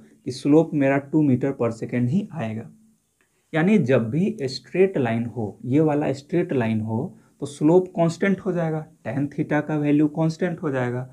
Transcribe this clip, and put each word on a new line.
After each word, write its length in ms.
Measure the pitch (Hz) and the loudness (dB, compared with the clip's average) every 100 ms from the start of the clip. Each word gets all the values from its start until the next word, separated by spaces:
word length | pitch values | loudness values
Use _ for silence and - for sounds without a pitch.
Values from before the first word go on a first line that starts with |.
| - _ | -16 _
कि 60 | - | -12
स्लोप 380 | 123 143 156 160 | -4 4 4 4
मेरा 220 | 147 135 139 | 2 2 0
टू 220 | 135 156 | 0 0
meter 280 | 147 123 139 | 2 2 0
per 160 | 135 117 | -2 -4
second 340 | 113 113 123 123 | -4 -6 -2 0
ही 200 | 180 202 | 0 -2
आएगा। 360 | 131 110 110 - - _ _ _ _ _ _ _ | -6 -8 -8 -12 -18 _ _ _ _ _ _ _
यानी 240 | 156 180 214 | -2 2 4
जब 280 | 127 131 110 | 4 2 2
भी 260 | 151 214 214 | 0 -2 -2
स्ट्रेट 520 | 135 - - 175 190 165 | -6 -8 -4 2 2 2
लाइन 280 | 120 117 120 | 0 0 -4
हो, 320 | 123 104 - | -4 -6 -6
ये 160 | 123 143 | 0 2
वाला 300 | 156 147 147 | 2 2 -2
स्ट्रेट 380 | 131 - 175 165 | -4 -4 -2 0
लाइन 260 | 135 113 110 | 0 0 -2
हो, 360 | 107 113 185 - _ _ | -2 -4 -6 -10 _ _
तो 60 | 139 | -12
स्लोप 400 | - 151 185 185 | 0 4 4 2
कांस्टेंट 520 | 175 170 - 196 190 | 0 0 0 0 0
हो 120 | 185 | -2
जाएगा, 280 | 170 165 156 151 _ | -2 -2 -4 -8 _
टैन 220 | 117 139 143 | -8 -4 -4
theta 320 | 175 - 147 | -4 -2 -2
का 140 | 147 151 | -2 -2
वैल्यू 300 | 147 147 151 | 2 4 2
कांस्टेंट 520 | 165 160 160 180 165 | 2 -2 0 -4 -4
हो 80 | 156 | -4
जाएगा, 320 | 131 123 123 127 | -2 -2 -4 -8